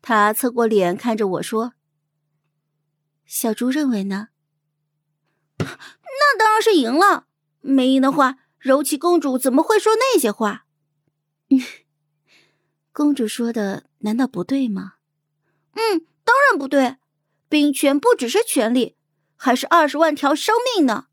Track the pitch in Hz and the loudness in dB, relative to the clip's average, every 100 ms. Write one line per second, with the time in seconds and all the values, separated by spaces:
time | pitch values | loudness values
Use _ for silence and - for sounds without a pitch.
0 | - 220 208 220 254 240 233 208 180 175 | 0 2 2 0 -4 0 2 2 2 -2
1 | 247 220 202 170 - 220 240 _ _ _ | -4 -2 -2 -4 -4 -6 -6 _ _ _
2 | _ _ _ _ _ _ _ _ _ _ | _ _ _ _ _ _ _ _ _ _
3 | _ _ _ - 233 214 247 269 285 214 | _ _ _ -6 -4 -2 -4 -2 -2 -4
4 | 196 196 220 _ _ _ _ _ _ _ | -4 -8 -12 _ _ _ _ _ _ _
5 | _ _ _ _ _ _ - - - _ | _ _ _ _ _ _ -10 -10 -20 _
6 | 679 539 571 440 440 440 440 359 226 277 | -14 0 0 2 2 2 2 2 0 2
7 | 403 - _ _ _ _ 269 269 254 269 | 2 2 _ _ _ _ -2 0 2 2
8 | 262 277 262 262 _ _ 254 269 262 277 | 2 2 0 -2 _ _ 0 0 0 -2
9 | 349 349 277 254 269 254 320 427 427 440 | 0 0 0 -2 0 0 2 2 2 0
10 | 523 427 240 208 214 208 _ _ _ _ | 2 2 0 -2 -6 -6 _ _ _ _
11 | _ _ _ _ _ 262 - - _ _ | _ _ _ _ _ 0 0 -18 _ _
12 | _ _ _ _ _ _ _ _ _ - | _ _ _ _ _ _ _ _ _ -2
13 | 294 277 214 - 233 226 202 196 _ _ | -2 0 -4 -4 -4 -4 -6 -8 _ _
14 | 214 226 254 175 175 269 254 190 190 _ | -6 -2 -2 -4 -4 -2 -2 -6 -10 _
15 | _ _ _ _ _ _ _ 415 453 339 | _ _ _ _ _ _ _ -4 -2 -2
16 | - _ - 523 554 370 269 277 254 262 | -6 _ 0 4 4 2 0 0 0 -4
17 | _ _ _ _ _ 302 294 269 285 285 | _ _ _ _ _ 0 2 2 0 2
18 | 453 494 240 370 480 285 220 247 233 _ | 2 0 0 -2 0 0 0 0 -2 _
19 | _ _ _ _ - 247 - 339 294 285 | _ _ _ _ -2 -2 2 2 2 2
20 | 330 302 285 302 - 466 494 453 269 208 | 0 0 -2 0 0 0 0 0 0 -2
21 | - | -8